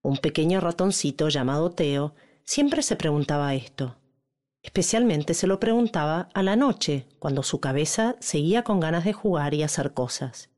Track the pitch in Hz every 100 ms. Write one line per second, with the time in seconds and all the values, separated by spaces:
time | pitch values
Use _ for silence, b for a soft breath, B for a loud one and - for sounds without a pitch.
0 | 143 139 156 151 156 185 170 170 190 190
1 | 143 139 156 143 131 143 170 175 151 139
2 | 147 b b b - - 285 311 277 226
3 | 160 147 143 147 143 135 - - 131 -
4 | _ _ _ _ _ _ - - - 220
5 | 240 147 147 165 190 196 226 233 226 170
6 | 151 160 180 202 190 220 277 - - 139
7 | - _ 151 139 - 151 139 135 147 -
8 | 226 - - 151 156 226 233 202 160 170
9 | 175 208 214 165 147 151 151 - 139 -
10 | 123 - 131 - -